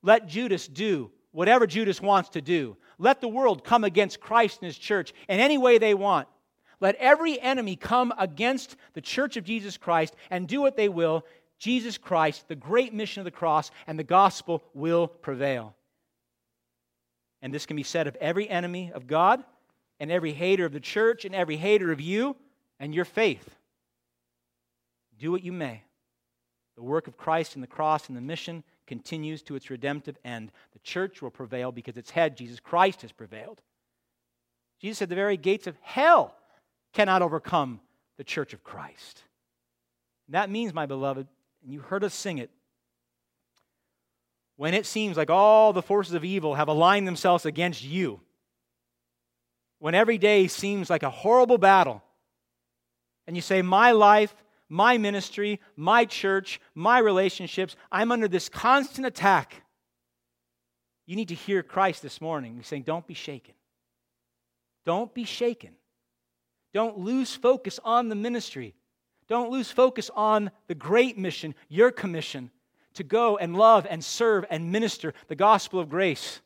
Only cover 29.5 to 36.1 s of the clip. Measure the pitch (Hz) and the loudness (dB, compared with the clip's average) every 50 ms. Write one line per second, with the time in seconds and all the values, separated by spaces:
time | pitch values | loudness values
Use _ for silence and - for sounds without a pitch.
29.5 | 143 135 _ - 135 120 123 139 143 147 - - 139 _ _ 123 120 117 107 107 | -14 -14 _ -14 -14 -8 -8 -8 -8 -8 -10 -16 -18 _ _ -14 -14 -14 -14 -16
30.5 | _ _ _ _ _ - _ - - 180 190 196 190 - 147 123 _ _ 135 113 | _ _ _ _ _ -20 _ -10 -6 -6 -6 -6 _ -12 -14 -14 _ _ -14 -10
31.5 | 131 123 123 127 120 120 117 - 110 120 117 - - 170 165 156 135 - 123 117 | -8 -8 -8 -8 -10 -12 -16 -16 -16 -16 -18 -6 -2 0 0 0 -2 -8 -16 -18
32.5 | 120 117 _ - - 170 185 196 185 - - 110 _ _ 113 98 110 110 107 - | -18 -20 _ -4 2 4 4 4 2 -4 -18 -20 _ _ -20 -20 -18 -18 -18 -20
33.5 | 110 _ _ _ _ _ _ _ _ _ _ _ _ _ _ _ _ _ _ _ | -20 _ _ _ _ _ _ _ _ _ _ _ _ _ _ _ _ _ _ _
34.5 | _ _ _ _ _ _ - 202 220 - 202 175 175 185 196 208 202 175 143 190 | _ _ _ _ _ _ -12 -12 -8 -6 -6 -6 -4 -2 -2 -2 -2 -2 0 -2
35.5 | 196 214 - 185 156 _ _ - - 254 285 320 | -2 -2 -4 -14 -16 _ _ -8 -2 2 4 6